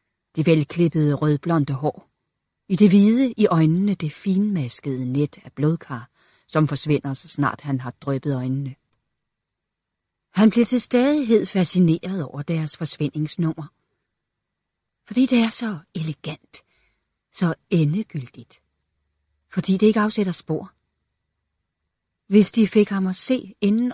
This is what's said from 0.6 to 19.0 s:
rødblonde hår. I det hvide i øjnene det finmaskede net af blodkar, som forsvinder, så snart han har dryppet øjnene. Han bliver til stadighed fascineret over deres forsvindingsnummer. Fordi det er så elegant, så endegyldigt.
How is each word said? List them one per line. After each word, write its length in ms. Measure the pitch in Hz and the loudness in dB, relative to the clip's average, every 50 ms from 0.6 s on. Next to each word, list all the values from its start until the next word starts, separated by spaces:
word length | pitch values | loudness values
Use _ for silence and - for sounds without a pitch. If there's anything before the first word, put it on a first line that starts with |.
| 143 - - 170 175 160 - 156 151 147 143 | 2 -2 0 0 0 0 2 2 0 0 0
rødblonde 600 | 135 151 151 151 139 - 170 165 156 139 147 135 | 0 0 0 0 0 0 0 0 0 0 -2 -4
hår. 360 | 131 151 143 - - - _ _ _ _ _ _ _ _ _ _ _ _ | -4 -4 -6 -6 -6 -14 _ _ _ _ _ _ _ _ _ _ _ _
I 80 | - 196 | -4 2
det 140 | 165 208 190 | 4 6 6
hvide 420 | 185 202 202 214 226 254 269 247 | 8 6 6 6 4 4 2 0
i 140 | - 208 208 | 2 0 2
øjnene 500 | - 175 160 160 156 165 180 196 208 190 | 2 4 4 4 4 4 2 0 0 -2
det 160 | - 165 147 | -2 -4 -8
finmaskede 920 | - - - 196 185 190 208 214 202 170 131 117 - - - 143 131 127 127 | -8 -6 -4 -2 0 0 0 0 -2 -2 -4 -4 -8 -8 -6 -6 -4 -4 -4
net 320 | 123 127 143 147 - - | -2 -2 -2 -2 -2 -4
af 160 | - - - - | -12 -20 -16 -6
blodkar, 560 | - 143 151 165 156 - - 135 117 123 - _ _ _ _ _ _ _ | -2 0 0 0 -2 -6 -10 -12 -12 -12 -16 _ _ _ _ _ _ _
som 200 | _ - 156 156 | _ 0 0 0
forsvinder, 460 | 143 151 - - 151 147 - - 139 135 | 0 -2 -4 -2 0 -2 0 0 -4 -8
så 140 | - - | -8 -10
snart 340 | 160 - 147 143 120 - - | -10 -4 -2 -2 -2 -2 -4
han 180 | - 143 135 127 | -6 -6 -6 -6
har 120 | 131 123 | -6 -10
dryppet 440 | - _ - 139 139 131 - 147 139 | -12 _ -6 -6 -6 -4 -4 -4 -4
øjnene. 400 | 127 127 131 131 139 139 131 135 - _ _ _ _ _ _ _ _ _ _ _ _ _ _ _ _ _ _ _ _ _ _ _ _ _ _ _ _ _ _ | -4 -4 -4 -4 -4 -6 -8 -12 -14 _ _ _ _ _ _ _ _ _ _ _ _ _ _ _ _ _ _ _ _ _ _ _ _ _ _ _ _ _ _
Han 200 | _ 185 214 220 | _ 4 4 4
bliver 160 | - 240 233 | 4 2 0
til 160 | - 254 240 | 2 0 -2
stadighed 640 | - - - 240 254 285 294 302 269 220 226 214 196 | -2 0 0 0 2 2 0 0 2 2 2 2 2
fascineret 800 | - - 190 175 - - 180 180 160 160 - - 185 190 190 139 | 0 0 -2 -2 0 2 2 4 4 2 0 -2 -6 -8 -8 -8
over 180 | - - 143 | -8 -10 -10
deres 360 | 147 - 165 160 156 147 - | -8 -6 -6 -6 -6 -6 -8
forsvindingsnummer. 920 | - 165 - - - 151 139 - 151 156 151 - - 165 160 - - 147 - _ _ _ _ _ _ _ _ _ _ _ _ _ _ _ _ _ _ _ _ _ _ _ _ _ _ _ | -8 -8 -8 -6 -4 -6 -6 -4 -6 -6 -6 -4 -4 -4 -4 -4 -6 -12 -16 _ _ _ _ _ _ _ _ _ _ _ _ _ _ _ _ _ _ _ _ _ _ _ _ _ _ _
Fordi 200 | - 202 247 269 | -4 0 0 2
det 140 | - 254 233 | 4 4 2
er 100 | 226 226 | 2 2
så 300 | - - 240 220 196 151 - _ - | -2 -4 -6 -6 -6 -8 -12 _ -8
elegant, 640 | 165 156 156 147 - - 156 - - _ _ - - - _ _ _ _ _ _ _ _ _ _ _ _ _ | -8 -6 -6 -8 -8 -10 -14 -14 -14 _ _ -20 -20 -20 _ _ _ _ _ _ _ _ _ _ _ _ _
så 240 | - - 185 165 - - _ _ | -6 -4 -2 -2 -2 -4 _ _
endegyldigt. 920 | 190 165 156 147 156 214 214 - - 147 123 - - 123 117 - - _ _ _ _ _ _ _ _ _ | 0 2 2 2 0 -2 -6 -6 -10 -12 -12 -12 -16 -20 -20 -20 -20 _ _ _ _ _ _ _ _ _